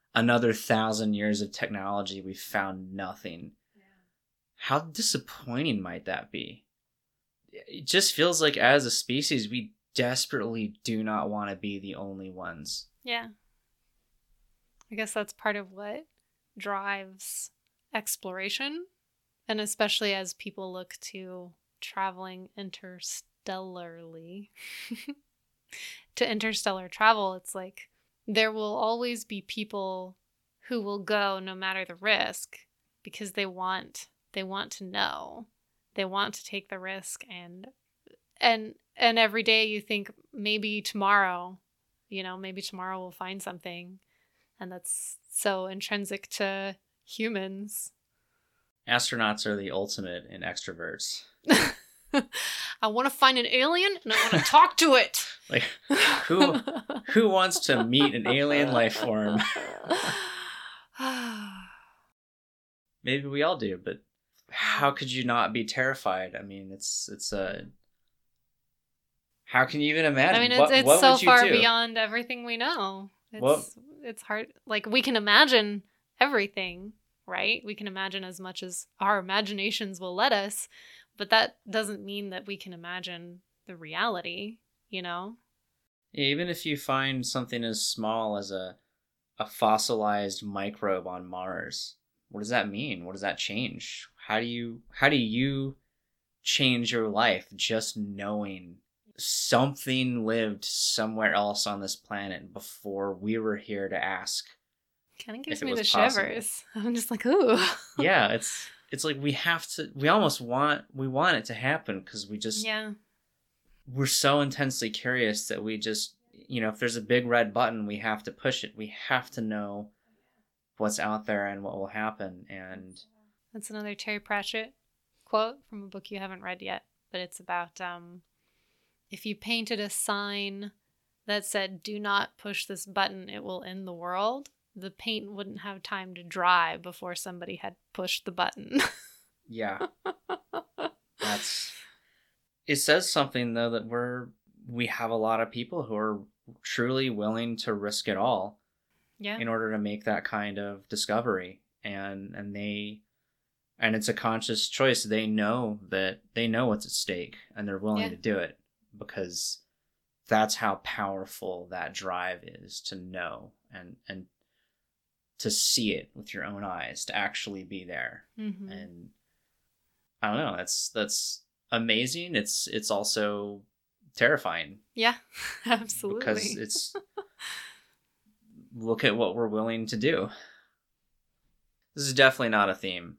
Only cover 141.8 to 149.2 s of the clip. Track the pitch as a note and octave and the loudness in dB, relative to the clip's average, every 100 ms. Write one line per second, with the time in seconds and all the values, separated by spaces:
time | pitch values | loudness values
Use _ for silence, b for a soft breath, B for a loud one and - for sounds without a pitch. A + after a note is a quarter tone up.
141.8 | B B B B B B _ _ - C#3+ | B B B B B B _ _ -2 0
142.8 | - D#3+ F3+ D#3+ C#3 B2+ A#2+ A#2 A#2 A#2 | 6 4 4 0 0 0 -2 0 0 -2
143.8 | A2 A#2+ B2 B2 B2 - _ _ - A#2+ | -2 -4 -4 -6 -10 -16 _ _ -12 -4
144.8 | A#2 - A2+ A2+ A2 A2+ A2+ A#2+ A#2+ - | -4 -2 -2 0 2 2 0 -4 -8 -6
145.8 | A2 G#2+ G#2+ G#2 - _ - - - - | -4 -2 -2 -2 -8 _ -20 -16 -6 0
146.8 | B2 C3 C3 G#2+ G#2+ A2+ A#2 A2+ - G#2 | 2 2 0 0 -2 -2 -2 -4 -2 -2
147.8 | G2+ - - F#2+ A#2 G#2+ G2+ - _ _ | -2 -2 -2 2 2 2 -2 -10 _ _
148.8 | _ _ _ _ | _ _ _ _